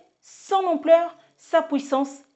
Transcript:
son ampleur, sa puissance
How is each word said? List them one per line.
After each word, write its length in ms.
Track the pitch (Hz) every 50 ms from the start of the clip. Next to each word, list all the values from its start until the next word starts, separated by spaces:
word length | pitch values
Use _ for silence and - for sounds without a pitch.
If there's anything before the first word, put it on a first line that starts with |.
| _ _ _ _
son 440 | _ - - - - - 392 381 381
ampleur, 500 | 359 330 285 294 311 330 339 349 339 - - _ _ _
sa 240 | _ _ - - 330
puissance 600 | - - 285 269 - - 269 269 277 277 - - - _ _